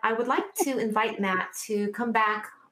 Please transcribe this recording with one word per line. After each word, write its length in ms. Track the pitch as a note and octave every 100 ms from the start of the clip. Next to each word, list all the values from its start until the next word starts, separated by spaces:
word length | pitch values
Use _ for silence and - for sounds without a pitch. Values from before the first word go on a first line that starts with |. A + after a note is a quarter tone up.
I 100 | A3
would 140 | A3+ B3
like 260 | D#4 G4+ -
to 220 | D#4 B3+
invite 420 | A3+ G#3+ A3+ A3
Matt 340 | G3 F#3 - - -
to 260 | G#3 G#3
come 200 | G#3 A#3+
back, 400 | A3 G#3+ A3 - - -